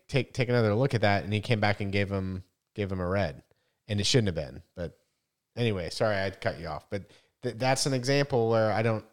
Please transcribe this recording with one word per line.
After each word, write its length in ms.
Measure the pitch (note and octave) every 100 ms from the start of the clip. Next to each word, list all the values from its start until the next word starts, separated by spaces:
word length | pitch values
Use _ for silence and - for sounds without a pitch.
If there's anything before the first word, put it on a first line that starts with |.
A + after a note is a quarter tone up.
| _
take, 260 | C3+ A#2
take 140 | - A#2+
another 260 | B2 A2
look 200 | G#2 C3
at 80 | A2+
that," 240 | G#2 G2+ E2
and 80 |
he 80 | G#2
came 180 | - A2+
back 220 | G#2 G2+
and 100 | G2+
gave 180 | G2+ G2
him, 360 | G2 F#2+ F#2 - _ _
gave 160 | - G2
him 120 | F#2+
a 40 | F2+
red, 380 | G2 F2+ C2+ - _ _ _ -
and 100 | G2+
it 60 | G2+
shouldn't 220 | C3+ G#2
have 80 | D#2+
been. 260 | C2+ C#2+ - -
But 200 | E2+ - _ _ _ _ _ A#2
anyway, 320 | A#2+ G2 E2
sorry 260 | - A2+ G2+
I 140 | F#2+
cut 280 | F#2 A2 D#2+
you 100 | E2
off, 180 | E2+ -
but 140 | G#2 F2 - _ _
th-, 120 | B2+ A2+
that's 280 | B2+ C3+ D3+
an 80 |
example 560 | C3 B2 C#3 C#3+ B2 A2+
where 220 | A2+ A2
I 120 | G2+
don't, 200 | A2+ A2 -